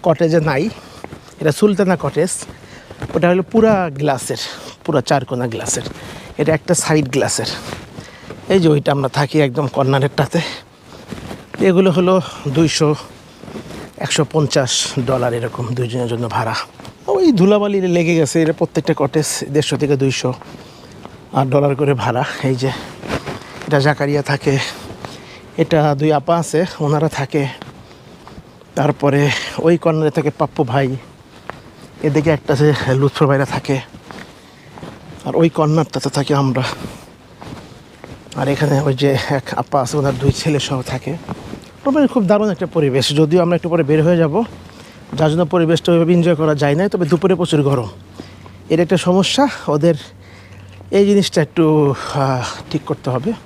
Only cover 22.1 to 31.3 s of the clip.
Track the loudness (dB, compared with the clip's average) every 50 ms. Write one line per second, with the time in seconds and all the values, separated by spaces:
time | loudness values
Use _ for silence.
22.1 | -2 -2 -2 -4 -6 -4 -2 -2 -2 0 -2 -4 -4 -6 -12 -14 -16 -14 -10 -8
23.1 | -8 -8 -8 -10 -12 -14 -14 -16 -16 -14 -4 0 0 2 2 2 0 0 -2 0
24.1 | 0 -2 0 -2 -4 -2 0 0 0 0 -2 -6 -10 -12 -16 -16 -16 -16 -16 -16
25.1 | -16 -20 -20 -20 -20 -20 -20 -12 -2 -2 0 2 2 2 4 2 2 2 2 2
26.1 | 2 2 2 0 0 0 0 0 0 0 0 -2 -4 -4 0 0 2 2 0 0
27.1 | -2 -4 -6 -2 -2 -2 -2 -2 -6 -10 -16 -18 -18 -20 -20 -20 -20 -20 -20 -20
28.1 | -20 -20 -20 -20 -20 -20 -20 -20 -20 -20 -20 -8 -4 0 0 0 0 2 2 2
29.1 | 4 4 2 2 0 -2 -6 -8 -8 0 2 2 2 4 2 0 2 2 0 0
30.1 | 0 0 -2 -2 0 -2 -4 -2 0 -2 -2 0 2 0 0 0 -4 -6 -10 -16
31.1 | -20 -20 -20 -20